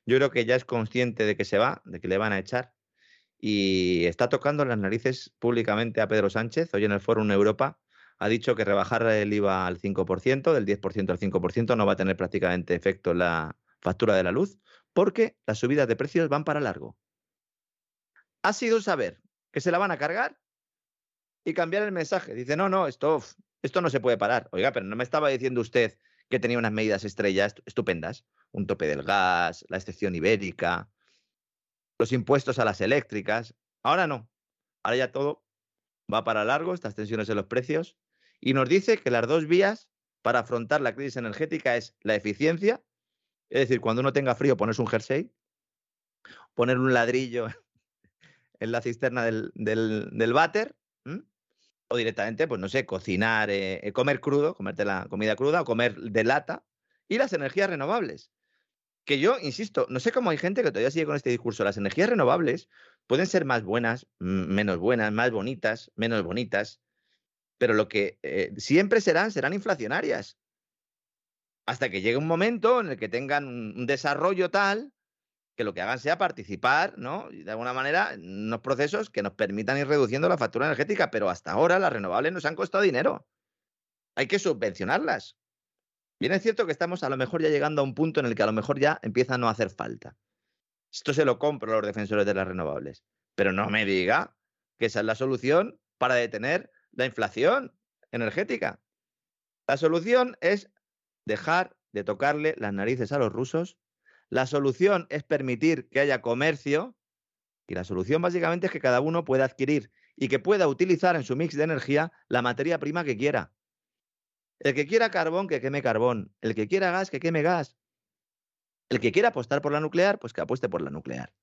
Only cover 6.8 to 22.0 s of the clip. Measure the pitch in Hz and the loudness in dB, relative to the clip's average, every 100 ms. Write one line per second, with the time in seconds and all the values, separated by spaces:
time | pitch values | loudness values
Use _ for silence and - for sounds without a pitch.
6.8 | 107 101 - 110 107 98 104 107 135 - | 0 0 0 2 4 4 4 2 -2 -4
7.8 | _ _ - - 104 113 131 110 101 101 | _ _ -20 -6 -2 0 0 0 2 2
8.8 | - 117 113 107 104 104 101 92 90 87 | 2 2 2 2 2 2 2 2 0 -2
9.8 | 98 98 87 90 131 135 151 147 98 101 | -4 -2 0 0 0 2 2 2 2 -2
10.8 | 95 107 95 87 101 90 90 120 113 117 | -4 -4 -2 -2 -2 0 -2 0 0 2
11.8 | 101 98 95 92 95 98 90 90 82 87 | 2 2 0 0 -2 0 0 0 -2 0
12.8 | 98 95 90 87 87 82 80 - _ _ | 0 -2 0 2 2 0 -4 -10 _ _
13.8 | - 87 110 95 90 113 196 - _ - | -4 0 2 4 2 0 -2 -6 _ -20
14.8 | _ - 196 208 220 - - 110 123 147 | _ 2 2 2 0 -2 -6 -2 0 2
15.8 | 127 113 139 170 160 143 156 147 127 87 | 2 0 0 0 2 0 0 -2 -2 -6
16.8 | 67 - _ _ _ _ _ _ _ _ | -10 -18 _ _ _ _ _ _ _ _
17.8 | _ _ _ _ _ _ 190 208 233 226 | _ _ _ _ _ _ -2 0 2 2
18.8 | 202 156 92 - _ _ _ - 180 170 | 2 -2 -2 -6 _ _ _ -4 0 2
19.8 | 196 147 147 196 277 - _ _ _ _ | 0 -2 -4 -2 -4 -8 _ _ _ _
20.8 | _ _ _ _ _ _ - 160 165 196 | _ _ _ _ _ _ -6 -2 0 0
21.8 | 208 185 | -2 -4